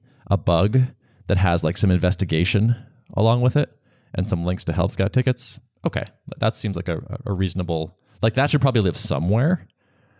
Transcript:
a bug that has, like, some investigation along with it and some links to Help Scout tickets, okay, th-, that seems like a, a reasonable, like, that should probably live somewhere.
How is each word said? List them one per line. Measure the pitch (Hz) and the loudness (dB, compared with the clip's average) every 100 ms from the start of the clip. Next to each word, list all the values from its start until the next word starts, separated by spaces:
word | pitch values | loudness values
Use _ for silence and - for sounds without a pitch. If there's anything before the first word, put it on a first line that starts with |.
| _ _ - | _ _ -2
a | 95 | 0
bug | - 82 101 131 127 - _ _ - | 2 2 4 2 0 -4 _ _ -2
that | 92 | 2
has, | 92 85 | 2 2
like, | 78 85 | 0 0
some | 95 | 2
investigation | 90 90 90 87 80 87 98 113 120 - _ - | 4 2 0 0 0 0 2 0 -2 -6 _ -8
along | - 110 123 | 0 2 2
with | 123 147 | 2 0
it | - _ _ _ _ - | -2 _ _ _ _ -6
and | 90 | -2
some | 85 87 | -2 -2
links | 90 - | -4 -4
to | |
Help | 80 90 | -2 -2
Scout | - 95 | 0 0
tickets, | 127 127 - - - - _ - | 0 0 -2 -8 -18 -20 _ -6
okay, | - | -6
th-, | - _ - - | -8 _ -18 -4
that | 113 - | -2 -2
seems | 107 85 | -4 -4
like | - | -4
a, | 82 - - - | -6 -8 -10 -6
a | |
reasonable, | 92 92 92 85 80 80 _ _ - | -2 -2 -2 -2 -4 -6 _ _ -2
like, | 113 127 | 0 0
that | 143 | 2
should | 147 | 2
probably | 135 117 | 2 2
live | 95 - | 2 0
somewhere. | - 69 85 110 147 180 - _ _ _ _ | -4 -2 0 2 2 0 -4 _ _ _ _